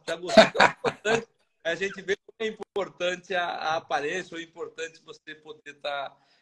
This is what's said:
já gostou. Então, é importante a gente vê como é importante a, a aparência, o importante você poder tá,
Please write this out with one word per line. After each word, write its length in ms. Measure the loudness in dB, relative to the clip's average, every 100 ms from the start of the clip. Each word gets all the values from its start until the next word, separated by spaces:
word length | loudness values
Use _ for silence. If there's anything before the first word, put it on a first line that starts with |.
| -8
já 80 |
gostou. 300 | -6 4 8
Então, 200 | 8 8
é 60 | 4
importante 580 | 4 -4 -2 0 0 -2 _ _ _
a 100 | -6
gente 260 | -4 -4 -6
vê 120 | -4 -4
como 200 | -6 -8
é 80 | -6
importante 880 | -6 -8 -6 -6 -2 -2 -2 -4
a, 120 | -4 -2
a 300 | -2 -2 -2
aparência, 600 | -2 -2 -2 -4 -6 -10
o 40 |
importante 600 | -12 -12 -12 -10 -12 -12
você 300 | -20 -20 -18
poder 400 | -18 -18 -20 -18 -10
tá, 340 | -6 -6 -6 -12 _ _